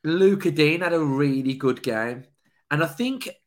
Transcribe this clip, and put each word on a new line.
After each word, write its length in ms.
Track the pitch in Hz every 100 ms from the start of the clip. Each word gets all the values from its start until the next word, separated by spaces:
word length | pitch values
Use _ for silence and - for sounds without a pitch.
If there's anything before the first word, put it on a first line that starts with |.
Luca 460 | 156 170 190 196 180
Dean 320 | 147 151 170
had 100 | 175
a 100 | 170
really 520 | 151 135 147 135 131
good 280 | 135 135 127
game. 420 | 127 110 113 123 131 _ _ _ -
And 140 | 147
I 20 | 160
think 420 | - 247 262 - -